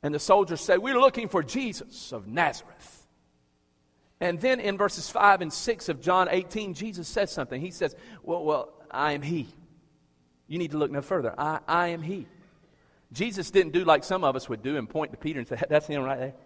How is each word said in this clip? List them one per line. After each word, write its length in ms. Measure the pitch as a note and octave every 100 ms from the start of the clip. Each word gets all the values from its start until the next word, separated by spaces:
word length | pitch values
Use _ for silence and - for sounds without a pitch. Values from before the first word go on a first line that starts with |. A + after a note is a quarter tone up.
And 120 | D3
the 60 | D3+
soldiers 400 | - G3+ F#3 E3
say, 180 | - F#3
"We're 220 | A#3 B3+
looking 300 | C4+ B3 A3
for 140 | F#3+
Jesus 680 | D3 B3+ B3+ F3+ - - -
of 160 | A2+ G2
Nazareth." 800 | A#2+ D#3+ - - - - - _ _ _ _ _ _ _ _ _ _ _ _
And 220 | F3 E3+
then 180 | B3 B3+
in 180 | G#3 G3
verses 320 | G3+ - -
five 320 | A#3+ G3+ F#3
and 120 | E3
six 340 | - - A3+ -
of 140 | D3
John 260 | - F#3 F3+
eighteen, 440 | F#3 F#3 A3 G#3
Jesus 340 | E3+ A3 F3+ D#3+
says 240 | - G3
something. 300 | - B2+ B2+
He 100 | E3+
says, 240 | F3 D#3+ - - A3
"Well, 200 | - E3+
well, 300 | D3+ D3 - - -
I 220 | - D3
am 80 | C#3+
he. 260 | C#3+ E3+ B2+ - - _ _ _ _ _ _ _ _
You 100 | D#3
need 140 | E3+
to 60 | D3+
look 140 | -
no 100 | C#3+
further. 320 | - F#3 F3+ -
I, 220 | D3 D#3 -
I 220 | E3+ F3
am 120 | E3+
he." 260 | D#3+ F#3+ - - - _ _ _ _ _ _
Jesus 380 | A2+ A3+ G3 E3+
didn't 200 | G3 E3+
do 140 | E3 E3+
like 180 | D3
some 220 | - F#3+ D3+
of 100 | C3
us 140 | -
would 140 | A2+
do 120 | A#2+ D3
and 140 | A2
point 220 | D#3 D3+
to 60 | -
Peter 220 | D3+ D3
and 80 | -
say, 140 | A#2 -
"That's 180 | D3+ D3+
him 160 | D3
right 160 | C3 C3+
there. 140 | C3 -